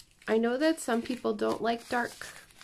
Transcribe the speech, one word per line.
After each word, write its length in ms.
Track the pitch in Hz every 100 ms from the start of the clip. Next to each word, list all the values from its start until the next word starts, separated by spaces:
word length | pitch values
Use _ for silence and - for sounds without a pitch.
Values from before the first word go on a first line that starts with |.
| - _ -
I 120 | 220
know 180 | 233 254
that 220 | 320 320
some 240 | - 233
people 320 | 233 240 226 214
don't 260 | 220 -
like 260 | 226 233 -
dark 360 | 247 240 - - - - -